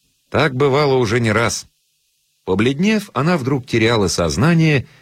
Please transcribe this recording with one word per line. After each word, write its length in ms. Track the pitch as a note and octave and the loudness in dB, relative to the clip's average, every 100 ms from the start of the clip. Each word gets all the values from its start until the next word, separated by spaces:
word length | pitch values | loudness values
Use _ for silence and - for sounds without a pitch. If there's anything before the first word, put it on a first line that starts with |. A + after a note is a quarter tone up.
| _ _ _ | _ _ _
Так 260 | A2 D3+ B2+ | -2 -2 0
бывало 400 | C#3+ C3+ D3 C3 | 0 2 2 0
уже 240 | A2+ A#2+ | 0 0
не 140 | A2+ | 0
раз. 340 | G#2+ A2+ - - _ _ _ _ _ _ _ - | 0 -2 -4 -10 _ _ _ _ _ _ _ -4
Побледнев, 640 | F#2+ A#2+ C#3 G3+ G#3+ G3+ | -2 0 0 0 0 -2
она 240 | B2 D#3 F3 | -4 -2 -2
вдруг 280 | B2+ C3 - | -2 -4 -2
теряла 420 | A#2 A2 A#2 F#2 | 0 2 2 0
сознание, 800 | - E2+ D2 D3+ E3 D#3+ C#3+ - - | 0 -2 0 2 2 2 0 -4 -14